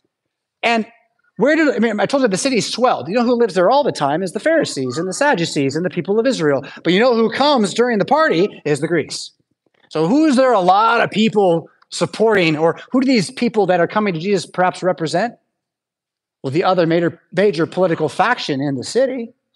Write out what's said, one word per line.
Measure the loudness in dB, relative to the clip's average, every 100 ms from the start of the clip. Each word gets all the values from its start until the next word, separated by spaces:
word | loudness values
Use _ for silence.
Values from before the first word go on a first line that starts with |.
| _ _ _ _ _ _
and | -2 -2 -4 _ _ _ _ -2
where | 0 2
did, | 2
I | 2
mean, | 0 0
I |
told | -2 0
you | 0
the | 0
city | 0 -2
swelled. | -2 0 0 0 -2
You |
know | -2
who | 0
lives | 2 0
there | 2 2
all | 2
the | 0
time | -2 -2 -2
is | -4
the | -4
Pharisees | 0 0 0 -4 -6 -4
and | -6
the |
Sadducees | -2 0 0 -2 -2 -2
and | -2
the | -4
people | -4 -2 0
of | 0
Israel. | 0 0 0 -4 -6
But | 0
you | 2
know | 2 2
who | 0
comes | 2 2 2 0
during | 0 0 0
the |
party | 0 2 2 2 0 -2 -4
is | -2
the | -2
Greeks. | -2 -4 -10 -14 _ _ _ _ _ _
So | -2 2
who's | 4 4 4
there | 4
a | 4
lot | 4 4 4 2
of | 0
people | 0 0 2 2 2 -2 _ _
supporting, | -6 -6 0 2 4 2 2
or | 0 -2 -2
who | -2
do | 2
these | 2 0
people | -2 -2 0 2
that | 2
are | 2
coming | 0 -2
to | -2
Jesus | -2 -2 -2
perhaps | -2 -2 0
represent? | -4 -4 -2 -2 -4 -8 _ _ _ _ _ _ _ _ _ _
Well, | -4
the | -2
other | 0 2 2
major, | 0 0 -4 _
major | -2 0 0 -2
political | 0 0 0 -2
faction | 0 0 -2 -4 -4
in | -4
the | -4
city | -4 -2 -2 -2 -10 _ _